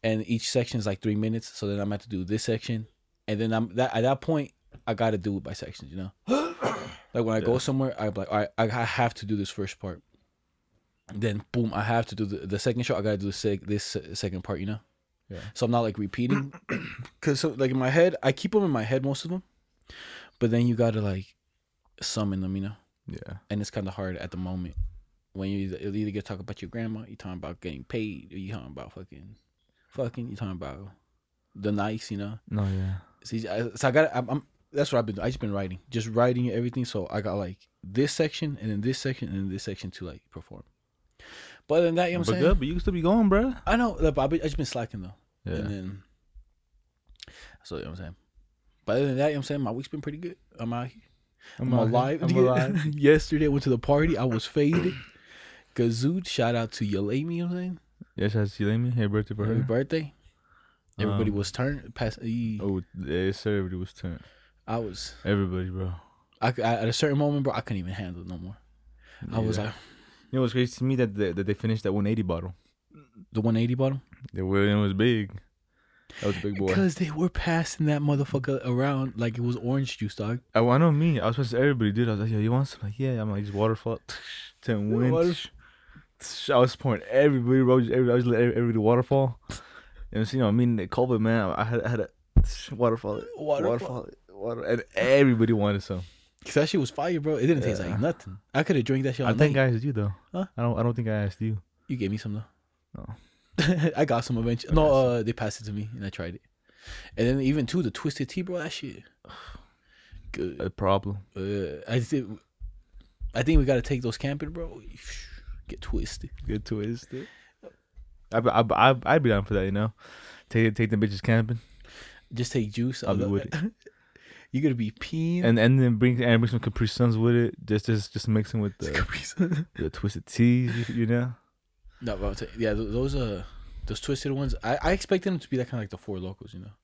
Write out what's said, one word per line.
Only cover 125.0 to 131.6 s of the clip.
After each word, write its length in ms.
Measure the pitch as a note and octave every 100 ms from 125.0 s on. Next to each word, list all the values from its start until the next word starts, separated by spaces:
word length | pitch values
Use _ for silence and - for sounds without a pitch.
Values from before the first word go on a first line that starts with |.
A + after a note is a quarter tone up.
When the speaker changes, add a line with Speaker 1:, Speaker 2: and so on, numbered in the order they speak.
| - D#3+ E3 F3
Speaker 2:
And, 140 | C#3+ A#2
and 220 | A2+ C3+
then 160 | B2 A2+
bring, 260 | B2 B2
and 180 | A#2+ A2+
bring 100 | A#2
some 80 | A#2
Capri 260 | - - A2
Suns 280 | - A#2+ A2
with 180 | A2+
it. 200 | A#2+ A#2 -
Just, 220 | - G#2+ -
just, 260 | A2 G2
just 160 | - -
mix 260 | G#2+ G#2
'em 60 | A2+
with 160 | G#2 -
the, 120 | D#2+
Speaker 1:
<laughs> 40 |
Capri 260 | C#2+ - -
Sun. 460 | - - F3 D3+ E3+ -
Speaker 2:
the 140 | D#2+
Twisted 360 | - G2+ - -
Teas, 640 | - A#2+ A#2+ B2 A#2 A#2
you, 60 |
you 120 | A#2 A2+
know? 260 | A#2+ B2 A#2 _ _